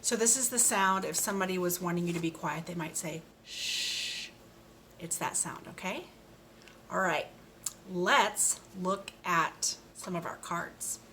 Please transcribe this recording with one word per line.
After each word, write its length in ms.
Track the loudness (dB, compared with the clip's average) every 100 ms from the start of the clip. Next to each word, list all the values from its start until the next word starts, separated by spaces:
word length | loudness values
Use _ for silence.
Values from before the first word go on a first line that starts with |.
So 140 | -2
this 220 | 2 4 4
is 120 | 2
the 100 | 2
sound, 460 | 4 6 4 4
if 100 | 2
somebody 420 | -2 0 0 0 2
was 240 | 2 0
wanting 260 | 0 0 0
you 60 |
to 60 | 0
be 120 | -2
quiet, 340 | -2 -4 -4
they 100 | -6
might 200 | -6 -4
say, 260 | -4 -6 -8 -10 -20
Shh. 840 | -14 -6 -4 -2 -2 -2 -4 -6 -8 -14 -20 -20 -20 -20 -20 -14
It's 180 | -4 -2
that 200 | 0 -2
sound, 300 | -2 -4 -12
okay? 360 | -8 -6 -6 -10 -18 -20 -20 -20 -20 -20 -20 -6
All 80 | 0
right, 280 | 2 2 -2 -12 -20 -8 -8 -8 -8
let's 680 | -2 4 6 6 4 2 2 -6 -4
look 300 | -2 -2 -4 -10
at 500 | 2 4 4 2 -4 -4 -10
some 220 | -14 -6
of 100 | -4
our 120 | -4 -8
cards. 640 | -4 -4 -4 -8 -8 -8 -10